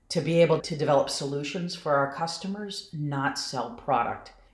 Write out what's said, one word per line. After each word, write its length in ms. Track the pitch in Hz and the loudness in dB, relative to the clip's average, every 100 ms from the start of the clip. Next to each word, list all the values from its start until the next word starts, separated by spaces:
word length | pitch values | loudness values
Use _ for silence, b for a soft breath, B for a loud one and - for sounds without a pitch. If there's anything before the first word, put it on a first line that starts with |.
| _ | _
to 120 | 175 | -2
be 200 | 143 165 | 2 6
able 180 | 170 156 | 6 4
to 160 | - 151 | 0 -2
develop 340 | 147 139 139 | 4 4 4
solutions 640 | - 143 143 143 185 175 - | -2 -4 -4 -4 -6 -6 -6
for 180 | 160 | 0
our 180 | 143 139 | 2 2
customers, 800 | - 165 - 190 202 208 196 - | 0 -4 -4 -8 -8 -8 -10 -10
not 460 | 156 147 139 139 139 | -6 -4 0 0 -2
sell 320 | - 131 117 | -6 -6 -6
product. 600 | - - 127 113 95 - b b | -6 0 0 0 -4 -12 b b